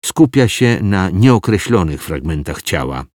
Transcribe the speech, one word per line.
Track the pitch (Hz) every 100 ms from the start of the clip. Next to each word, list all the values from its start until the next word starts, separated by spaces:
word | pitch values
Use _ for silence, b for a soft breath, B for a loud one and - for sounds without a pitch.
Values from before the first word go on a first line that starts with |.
| -
skupia | - 151 139 123
się | - 123 117
na | 101 101 92
nieokreślonych | 92 123 120 - 104 - 117 82 69
fragmentach | - 76 78 78 76 76
ciała | - 82 65 65 67